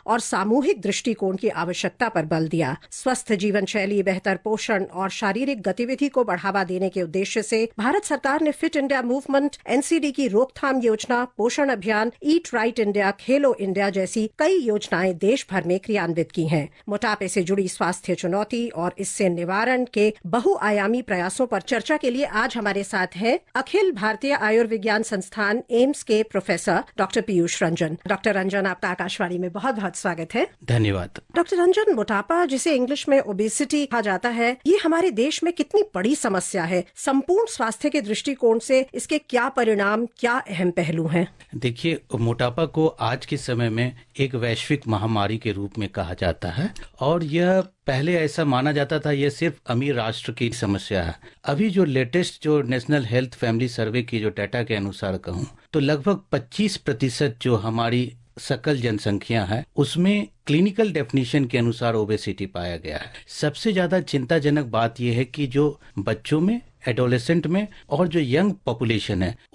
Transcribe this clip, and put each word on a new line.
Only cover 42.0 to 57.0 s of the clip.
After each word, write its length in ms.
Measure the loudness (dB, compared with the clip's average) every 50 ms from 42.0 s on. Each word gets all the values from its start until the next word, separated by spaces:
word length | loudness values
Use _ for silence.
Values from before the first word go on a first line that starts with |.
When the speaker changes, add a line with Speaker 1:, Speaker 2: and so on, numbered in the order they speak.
| -4 _ -2
Speaker 2:
मोटापा 500 | 0 0 0 2 2 0 0 0 0 -2
को 220 | 0 2 2 2 2
आज 380 | 2 0 -2 -2 -2 -4 -4
के 120 | -6 -6 -6
समय 320 | -4 -4 -2 0 0 0
में 280 | 0 0 0 -2 -2 -8 -16 _ _ -2
एक 160 | -2 -2 0
वैश्विक 520 | -2 -2 -2 -2 -2 0 -2 -2 -2 0 -2
महामारी 500 | 0 0 0 0 0 0 0 0 -2 -2
के 140 | -2 -4
रूप 160 | -4 -4 -6 -6 -6 -6
में 120 | -6 -6
कहा 240 | -4 -4 -6 -4 -4
जाता 360 | -2 -2 -2 -2 -2 -4 -6
है 240 | -4 -2 -4 -4 -4 -8 -14 -16 -10 -4
और 240 | -2 0 0 0 -2
यह 380 | -2 0 2 2 4 4 2
पहले 540 | 2 -2 -8 _ _ -2 -2 0 0 0 0
ऐसा 300 | 0 0 0 0 0 0
माना 260 | 2 2 2 2 2
जाता 280 | 2 2 0 0 0 -2
था, 120 | 0 0
यह 180 | 0 2 0 0
सिर्फ 300 | 0 0 -2 -2 -2 -4 _ -2
अमीर 280 | -2 0 0 0 0
राष्ट्र 360 | 0 -2 -2 -4 -6 -8 -8
की 180 | -4 -2 0 0
समस्या 540 | 0 0 0 0 0 0 -2 -2 -2 0 0
है। 120 | -2 -4 -8 -12 -20 -20 _ -4
अभी 240 | -2 0 2 2 2
जो 140 | 4 4 4
लेटेस्ट, 600 | 4 4 0 0 2 0 0 0 0 -4 -4 0
जो 180 | 2 2 2
नेशनल 440 | 2 2 0 -2 0 2 2 2 2
हेल्थ 280 | 2 0 0 0 0 -4
फैमिली 340 | -2 0 0 2 2 0 0
सर्वे 360 | 0 -2 -2 0 0 -2 -2
की 160 | -2 -2 -2
जो 100 | -2 -2
डेटा 340 | -2 -2 -4 -4 -2 -4 -2
के 120 | -2 -2
अनुसार 420 | -2 -2 -4 -4 -4 -4 -4 -4 -4
कहूँ, 300 | -6 -6 -6 -6 -6 -8 -10 -18 _ _ -2
तो 60 | 0
लगभग 420 | 2 2 0 0 2 0 0 0 -2 _
पच्चीस 460 | -4 -4 -4 -4 -4 -2 -2 -2 -2 -2
प्रतिशत 600 | -4 -4 -2 0